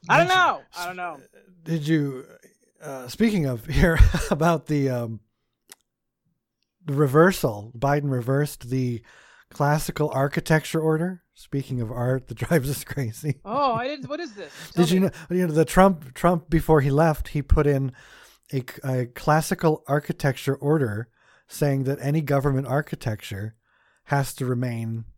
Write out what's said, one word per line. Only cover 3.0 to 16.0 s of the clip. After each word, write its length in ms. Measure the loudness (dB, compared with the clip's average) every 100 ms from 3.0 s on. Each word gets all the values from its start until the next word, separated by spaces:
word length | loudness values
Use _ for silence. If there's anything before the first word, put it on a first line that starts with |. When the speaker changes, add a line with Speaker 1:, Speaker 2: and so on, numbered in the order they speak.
| -14
Speaker 2:
speaking 400 | 0 2 2 0
of 180 | -2 -2
<laughs> 140 | 4
here, 180 | 4 8 6 6 -2
about 380 | 0 2 2 0
the, 220 | 0 0
um, 300 | -2 -6 -10 _ _ _ _ _ -20 _ _ _ _ _ _ _ _ _ _ -8
the 80 |
reversal, 800 | 0 2 6 6 4 -2 -4 -10 -4
Biden 340 | 0 0 0
reversed 580 | -2 0 0 -2 -6 -6
the 320 | -2 -2 -4 _ -20 _ _ _
classical 600 | -2 0 0 -2 -4 -2
architecture 680 | 0 -2 -2 2 0 2 -2
order. 440 | 0 0 -2 -6 _ _
Speaking 440 | -8 -8 -4 -6
of 100 | -6
art 360 | -4 -2 -2 -4
that 80 | -8
<laughs> 20 |
drives 320 | 0 0 0
us 140 | -6
crazy. 560 | -6 -6 -6 -6 -6 -6
Speaker 1:
Oh, 300 | -4 -2 0
I 140 | 0 -4
didn't. 200 | -8 -8
What 120 | -10
is 120 | -10 -12
this? 180 | -16 -16 -10
Speaker 2:
Did 140 | 0 2
Speaker 1:
Tell 60 | 4
Speaker 2:
you 60 |
Speaker 1:
me. 60 | 0
Speaker 2:
know, 280 | -2 -6 -2
you 120 | 0
know, 60 |
the 120 | 2 2
Trump, 480 | 6 4 4